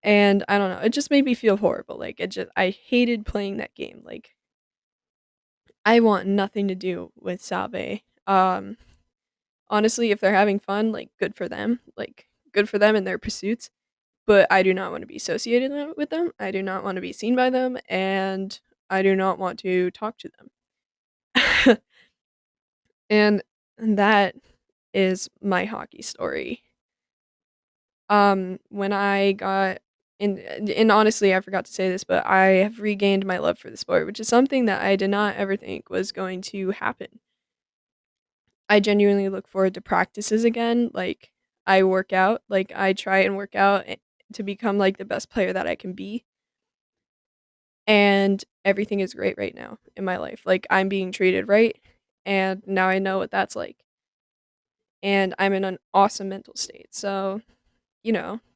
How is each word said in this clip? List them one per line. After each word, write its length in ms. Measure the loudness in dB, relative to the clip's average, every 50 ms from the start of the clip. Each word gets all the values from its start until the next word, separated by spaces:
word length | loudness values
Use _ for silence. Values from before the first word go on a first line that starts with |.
And 420 | 2 4 4 6 6 4 4 2 2 0
I 100 | 0 0
don't 120 | 0 -2
know, 80 | -4 -2
it 120 | -2 -2
just 200 | -2 -2 -2 2
made 140 | 2 2 4
me 100 | 2 0
feel 220 | 0 2 0 2
horrible, 420 | 2 2 0 0 -2 -8 _ -12 -12
like, 220 | -10 -12 -8 -8
it 80 | -8 -8
ju-, 220 | -6 -8 -10 -6 _
I 140 | -2 -2 -2
hated 560 | -2 _ _ 0 2 2 2 2 0 -4 -6
playing 300 | -6 -6 -6 -6 -6 -8
that 180 | -8 -10 -12 _
game, 280 | -14 -14 -14 -14 -20 -20
like, 320 | -18 -18 -18 _ _ _ _ _ _ _ _ _ _ _ _ _ _ _ _ _ _ _ _ _ _ _ _ _ _ _ _ _ _ _ _ _
I 160 | 4 4 6
want 260 | 6 6 2 2 0
nothing 420 | 0 0 0 0 -2 _ -4 -4 -4
to 60 | -4
do 380 | -4 -6 -6 -6 -6 -10 -14 _ _
with 240 | -10 -10 -10 -10
Salve. 580 | -8 -8 -6 -6 -6 -6 -8 -8 -8 -8 -10 -12 _ _ _ _ _
Um, 500 | 0 2 4 4 2 0 -2 -6 -10 -14 _ _ _ _ _ _ _ _ _ _ _ _ _ _ _ _ _ _ _
honestly, 400 | 0 2 2 2 0 0 0 0
if 100 | 0 2
they're 140 | 2 2 4
having 240 | 4 4 2 2 -2
fun, 320 | _ -4 -2 -2 0 -2
like, 180 | -2 -4 -10 -14 _ _
good 160 | -6 -6 -4
for 140 | -8 -10 -8
them. 320 | -8 -6 -2 -2 -4 -4 _ -20 _
Like, 320 | -12 -12 -12 _ _ _ _ _ _ _ _
good 160 | _ -2 -2 0
for 100 | 2 2
them 180 | 4 4 4
and 100 | 2 0
their 120 | -2 -6 -6
pursuits. 520 | -6 -8 -8 -6 -4 -4 -4 -4 -8 -20 _ _ _ _ _ _ _ _ _ _ _
But 200 | 4 6 6 6 6
I 120 | 6 4
do 120 | 4 4 2
not 180 | 0 -4 -8
wanna 140 | -10 -10 -12
be 100 | -14 -14
associated 540 | -12 -6 -6 -6 -6 -2 0 0 0 0 0
th-, 260 | -4 -6 -8 -10 -6
with 140 | -8 -6 -4
them. 220 | -2 -4 -4 -4 -4 _
I 120 | -8 -6
do 120 | -4 -4
not 220 | -4 -4 -6 -6 -6
wanna 160 | -6 -8 -6
be 120 | -8 -10
seen 240 | -10 -6 -2 0 2
by 140 | 2 2 2
them, 280 | 2 0 -2 -2 -4 -6 -8 -6
and 680 | -4 -2 -2 0 0 -2 -2 -2 -4 -4 -6 -8 -10 -16 _ _ _ _ _ _
I 120 | -2 2
do 140 | 2 4 2
not 220 | 2 2 0 -2 -2
want 200 | -4 -6 -6 -6
to 300 | -4 -2 0 0 0 -2
talk 280 | -4 -6 -10 -10 -10 _
to 120 | -20 -20
them. 1500 | _ _ _ -20 _ _ _ _ _ _ _ _ _ _ _ _ _ _ _ _ _ 0 2 2 0 4 4 4 4 4 _
<laughs> 100 | _ _ _ _ _ _ _ _ _ _ _ _ _ _ _ _ _ _ _ _ _ _ _ _ _
And 320 | 2 4 4 4 4 2 -2 _ _ _ _ _ _ _
that 580 | -2 0 2 2 4 4 4 4 2 2 -2 -10 _ _ _ _ _ _ _ _ _ _
is 360 | _ 0 0 0 0 -4 -6 -12 _ _
my 220 | -4 -2 -2 0 -2
hockey 380 | -4 -8 -12 -12 _ -18 -14
story. 600 | -14 -14 -10 -8 -8 -6 -6 -6 -6 -8 -10 -12 _ _ _ _ _ _ _ _ _ _ _ _ _ _ _ _ _ _ _ _ _ _ _ _ _ _ _ _ _ _
Um, 500 | 4 6 6 6 4 2 -2 -6 -10 -12 _ _
when 240 | -8 -6 -4 -2
I 400 | 0 0 0 0 2 2 2 2
got 460 | 0 0 -2 -2 0 0 0 0 -2 -6 _ _ _ _ _ _ _ _
in, 200 | -2 -2 -2 -2
and 540 | -8 -12 -10 -8 -6 -4 0 2 4 6
honestly, 420 | 6 6 6 4 2 2 2 2 2
I 60 | 2
forgot 240 | -2 -4 -6 -6 -6
to 60 | -6
say 160 | -6 -4 -2 -2
this, 160 | -2 -4 -4
but 200 | _ -2 -2 0
I 180 | 2 4 4 6 6 6 4 4
have 160 | 2 -2 -6
regained 460 | -4 -4 -2 0 0 2 2 0 0
my 120 | -2 -4 -2
love 200 | -2 -2 -2 -4
for 120 | -8 -18
the 60 | -16
sport, 300 | -16 -4 0 0 0 0
which 140 | 0 -8 -6
is 80 | -2 2
something 380 | 4 4 4 4 2 0 0
that 160 | 0 0 0
I 140 | 0 0 0
did 140 | 2 2 0
not 260 | 0 0 0 -2 -2
ever 200 | -4 -4 -4 -4
think 340 | -6 -6 -12 -12 -12 -12 _
was 220 | -6 -6 -6 -6
going 280 | -8 -8 -8 -8 -8 -10
to 280 | -12 -10 -10 -6 -6 -6
happen. 500 | -6 -4 -6 -6 -6 _ -14 -18 _ -20 _ _ _ _ _ _ _ _ _ _ _ _ _ _ _ _ _ _ _ _ _ _ _ _ _ _ _ _ _ _
I 120 | 4 4
genuinely 480 | 4 4 2 4 4 4 4 2 0 -2
look 180 | -6 -8 -12 _
forward 260 | _ 0 0 0 0
to 60 | -4
practices 640 | -6 -2 0 0 0 0 _ -8 -4 -2 0 2 2
again. 460 | 0 0 0 -2 0 0 0 0 -2 -2
Like, 360 | -6 -6 -6 -8 _ -12 _ _ _ _ _ _ _ _
I 160 | 2 4 4
work 300 | 6 4 2 0 0 _
out. 300 | 0 2 2 2 2 -2 _ _
Like, 240 | -2 -2 -2 -2 -4
I 180 | -2 0 0
try 260 | 0 0 -2 0 2 2
and 160 | 2 2 0
work 180 | -4 -8 -8 -2
out 320 | 2 2 2 2 0 -2
a-, 140 | -6 -14 -14 _ _ _ _ _ _ -12
to 80 | -10
become, 360 | -8 -8 -8 -4 -2 -2 0 2
like, 200 | 2 2 0 _
the 60 | -8
best 260 | -6 -6 -6 -6 _
player 220 | _ -2 -2 -2
that 140 | -2 -4 -4
I 80 | -4 -4
can 180 | -6 -8 -12
be. 320 | -12 -10 -12 -10 -10 -12 _ _ _ _ _ _ _ _ _ _ _ _ _ _ _ _ _ _ _ _ _ _ _ _ _ _ _ _ _ _ _ _ _
And 560 | 2 4 6 6 6 4 4 2 2 0 -2 -4 _ _ _ _
everything 360 | 0 0 0 -2 -4 -4 -4
is 140 | -4 -6 -6
great 220 | -4 -6 -6 -4
right 180 | -4 -8 -8 -8
now 240 | -12 -16 -18 -18 _ _ _ _
in 80 | -8 -6
my 120 | -6 -4
life. 260 | -6 -6 -10 -12 -12 _
Like, 200 | 0 0 0 0 0
I'm 180 | 0 0 0 0
being 240 | -2 -4 -4 -6
treated 360 | -4 0 0 0 2 0 0 2
right, 300 | 4 4 4 2 0 _ _ _ _ _ _ _ _ _ _
and 380 | -2 0 0 0 0 -2 -6 -6
now 220 | -4 0 0 2 2
I 100 | 2 0
know 200 | -2 -2 -4 -4
what 120 | -4 -4
that's 260 | -4 -4 -4 -4 -6
like. 280 | -10 -10 -10 -14 _ _ _ _ _ _ _ _ _ _ _ _ _ _ _ _ _ _ _ _ _ _ _ _ _
And 320 | -2 0 2 2 2 0 -2 -2
I'm 140 | 0 0
in 120 | 0 0 -2
an 140 | -4 -6 -10 _ _
awesome 380 | 2 2 2 2 0 -6 -10 -10
mental 240 | -10 -12 -16 -16 -10
state, 320 | -10 -10 -10 -12 -20 -20 _ -14
so, 480 | -8 -6 -6 -6 -4 -4 -4 -6 -8 -12 _ _ _ _ _ _ _ _ _ _ _
you 100 | _ -2
know. 280 | -2 -2 -2 -6 -10 -12 _ _ _